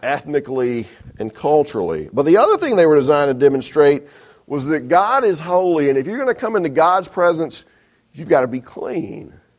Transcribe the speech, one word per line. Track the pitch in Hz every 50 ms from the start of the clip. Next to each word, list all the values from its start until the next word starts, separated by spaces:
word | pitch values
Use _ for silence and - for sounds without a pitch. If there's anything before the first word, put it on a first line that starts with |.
ethnically | - 127 143 131 - 151 147 139 - 127 131 131 123 123 120 117 107 - - - - - - -
and | 110 110 -
culturally. | - - 147 151 151 143 147 - 107 90 82 82 78 76 -
But | - 131 139
the | 160 175
other | 214 277 415 427
thing | - 349 285 226
they | 185 165
were | 156 151
designed | 143 127 139 151 143 143 139
to | 131
demonstrate | 123 143 139 135 131 123 - - 151 147 143 143 135 - - - - - - _ _ _
was | - 143 143 127
that | 147 156 147 123
God | 127 165 180 202 214 254 269 254
is | 208 180 147
holy, | 160 175 180 185 185 175 170 156 143 143
and | 135
if | 135 131
you're | 175 220
gonna | 269 269 254 240
come | - 254 226 226
into | 202 170 151
God's | 131 160 156 175 180 190 180
presence, | - - 190 175 175 165 160 165 131 - - - _ _ _ _ _ _ _ _ _ -
you've | 143 165 107
gotta | 123 - 127
be | 120 123 127
clean. | 123 - - - - - 220 170 107 98 - 107 - - - - _ _ _